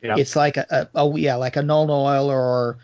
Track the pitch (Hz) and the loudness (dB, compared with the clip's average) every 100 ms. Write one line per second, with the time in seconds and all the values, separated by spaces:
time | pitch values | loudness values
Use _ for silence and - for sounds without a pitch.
0 | 117 113 135 151 147 139 - 139 - 147 | -2 0 0 2 0 0 -2 -4 -2 0
1 | 147 151 143 123 127 147 151 151 156 143 | 0 0 -2 -2 -2 -2 0 2 2 2
2 | 139 135 139 131 127 123 120 120 | 2 0 0 0 0 0 -2 -6